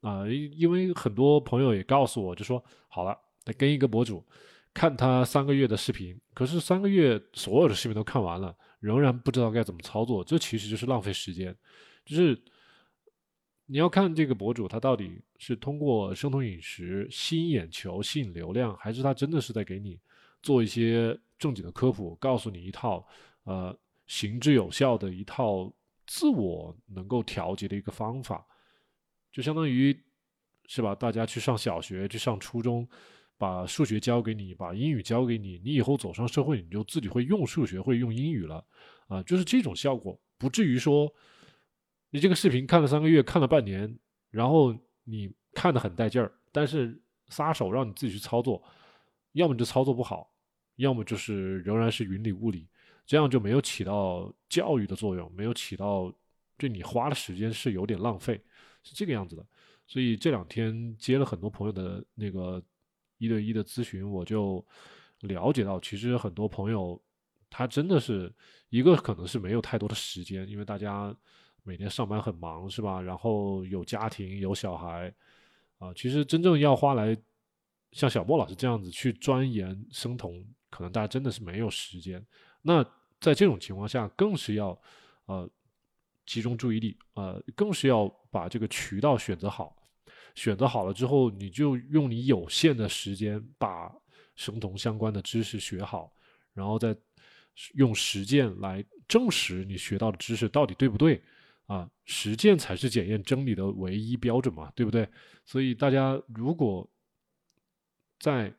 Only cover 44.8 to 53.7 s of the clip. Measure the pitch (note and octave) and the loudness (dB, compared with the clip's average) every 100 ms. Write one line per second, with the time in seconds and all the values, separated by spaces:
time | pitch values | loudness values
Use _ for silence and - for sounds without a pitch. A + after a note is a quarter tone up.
44.8 | _ _ - A2 G2 - _ - - C3 | _ _ -10 -8 -8 -12 _ 0 2 2
45.8 | G#2+ F2 A2+ B2+ A2 _ _ - D3 D3+ | 0 0 0 2 0 _ _ -2 0 0
46.8 | A#2+ A#2 _ _ _ - D3+ D#3+ G2+ A2 | -2 -6 _ _ _ -4 -2 0 0 0
47.8 | B2+ G2+ B2+ G2 - A#2+ B2 G#2 - _ | -2 -4 -6 -6 -2 0 0 -2 -4 _
48.8 | - _ _ _ _ C#3+ E3+ A#2+ A#2 - | -20 _ _ _ _ 0 2 2 0 2
49.8 | C3+ A#2+ B2 E2+ D#2+ _ _ _ _ _ | 2 2 -2 -6 -10 _ _ _ _ _
50.8 | C3+ B2 G#2+ G#2+ - G#2 F#2+ F#2+ F2 A2 | 0 0 -2 -6 -4 -4 -2 -4 0 2
51.8 | A#2 A#2 G#2 F#2+ A2 F#2+ A2 F2+ D#2+ _ | 2 0 -4 -4 -4 -2 -2 -4 -8 _
52.8 | _ _ _ D3+ D3+ B2 G2+ B2+ - | _ _ _ 4 6 4 4 2 0